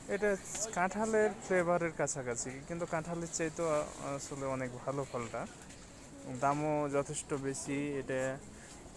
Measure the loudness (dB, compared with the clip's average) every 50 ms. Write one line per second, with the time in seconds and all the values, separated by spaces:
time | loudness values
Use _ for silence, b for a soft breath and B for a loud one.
0 | -4 -2 0 4 4 4 4 2 0 -4 -4 -2 -2 0 2 2 2 2 2 2
1 | 2 4 6 6 6 4 2 0 0 4 4 6 6 6 4 4 4 2 0 0
2 | 0 0 0 0 -2 -2 -2 -2 -2 -4 -6 -6 -6 -6 -4 -4 -2 -2 -2 -2
3 | -2 -2 -2 -4 -4 -2 -2 0 0 0 0 0 2 2 4 2 2 0 -4 -6
4 | -4 -4 -4 -4 -4 -6 -4 -2 0 0 0 0 0 -2 -4 -4 -2 -2 0 0
5 | 0 -2 -2 -2 -2 -2 -4 -4 -4 -6 -8 -12 -14 -14 -14 -16 -16 -16 -16 -16
6 | -16 -16 -14 -12 -8 -6 -2 2 4 4 4 4 4 2 2 2 2 4 4 2
7 | 2 2 -2 -4 -2 -2 -2 0 0 0 -2 -2 -2 -2 0 0 0 0 -2 -2
8 | -2 0 0 2 2 0 -2 -4 -8 -12 B B B B B B B B -14